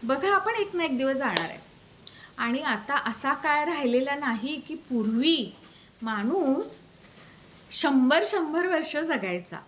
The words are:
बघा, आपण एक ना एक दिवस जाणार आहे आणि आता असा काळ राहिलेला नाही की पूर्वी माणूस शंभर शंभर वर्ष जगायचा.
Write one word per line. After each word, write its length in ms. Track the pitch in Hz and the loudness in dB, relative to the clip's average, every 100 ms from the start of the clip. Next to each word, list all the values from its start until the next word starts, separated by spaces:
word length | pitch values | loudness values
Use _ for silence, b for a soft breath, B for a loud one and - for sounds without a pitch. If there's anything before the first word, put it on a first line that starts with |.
बघा, 320 | 233 277 381 392 | 0 0 4 2
आपण 200 | 392 466 | 2 -2
एक 200 | 403 349 | -2 -2
ना 80 | |
एक 140 | 330 254 | 0 0
दिवस 180 | 269 269 | 0 0
जाणार 340 | 262 175 165 | 0 -2 -4
आहे 100 | - - - - - - B B - | -10 -18 -20 -20 -20 -20 B B -6
आणि 220 | 233 254 | -2 0
आता 360 | 302 214 208 285 - | 0 -2 0 -2 -2
असा 240 | 220 269 | -2 -2
काळ 320 | 277 320 294 302 | 0 2 2 2
राहिलेला 500 | 311 262 240 269 285 | 0 2 2 2 -2
नाही 440 | 277 226 247 302 | -2 -2 -4 -8
की 160 | - 320 | -10 -14
पूर्वी 800 | - 240 214 226 294 320 190 - B B B - | -6 -2 0 2 2 2 -2 -10 B B B -12
माणूस 840 | 220 214 214 370 285 285 440 - - - - B B B B - - | -6 -2 0 0 2 0 -2 -8 -12 -20 -20 B B B B -20 -6
शंभर 520 | - 302 269 254 311 415 | 0 4 4 6 4 4
शंभर 420 | 403 311 320 359 | 0 0 0 2
वर्ष 300 | 330 311 294 | 0 0 -2
जगायचा. 600 | 320 269 185 180 175 156 | -2 -2 -2 -4 -6 -16